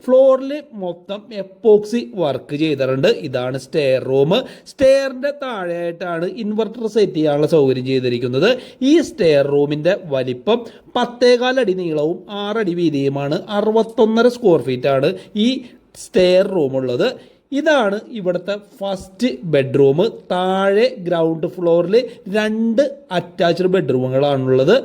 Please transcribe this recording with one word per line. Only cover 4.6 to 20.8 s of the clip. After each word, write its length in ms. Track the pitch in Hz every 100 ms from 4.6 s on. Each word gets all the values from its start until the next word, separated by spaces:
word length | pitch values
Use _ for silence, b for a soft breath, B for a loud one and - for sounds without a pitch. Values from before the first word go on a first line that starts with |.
| -
സ്റ്റെയറിൻ്റെ 640 | - 262 269 269 254 285 285
താഴെയായിട്ടാണ് 840 | 262 220 175 170 170 165 180 165 180 -
ഇൻവെർട്ടർ 420 | 214 214 214 240 220
സെറ്റ് 200 | 226 190 156
ചെയ്യാനുള്ള 320 | 156 143 151
സൗകര്യം 320 | 165 135 127 127
ചെയ്തിരിക്കുന്നത്. 580 | - 127 123 127 127 196 254 B B 254
ഈ 20 | 330 277
സ്റ്റെയർ 360 | - 175 143 139
റൂമിൻ്റെ 400 | 143 143 151 156 190 170
വലിപ്പം 480 | 135 127 123 196 240 240 B - 247
പത്തേകാൽ 600 | 240 240 247 247 247 262
അടി 120 | 220 185
നീളവും 380 | 170 151 151 185 - 202
ആറ് 160 | 202 214
അടി 120 | 202 175
വീതിയുമാണ്. 580 | 170 143 139 139 143 156 - 208
അറുപത്തൊന്നര 760 | 220 220 220 - 220 220 240 240
സ്ക്വയർ 280 | 202 160 123
ഫീറ്റ് 220 | 127 139
ആണ് 160 | 135 147 185 B 214 226
ഈ 20 | 262 B B _ -
സ്റ്റെയർ 440 | - 226 185 180 196
റൂം 220 | 190 139 131
ഉള്ളത്. 280 | 131 127 220 - B B _ 277
ഇതാണ് 380 | 311 294 208 202 - 240
ഇവിടുത്തെ 340 | 180 180 180 202 - -
ഫസ്റ്റ് 520 | 196 190 - - 247 - 170 147
ബെഡ്റൂം. 440 | 135 135 139 143 220 - -
താഴെ 560 | 180 185 190 196 202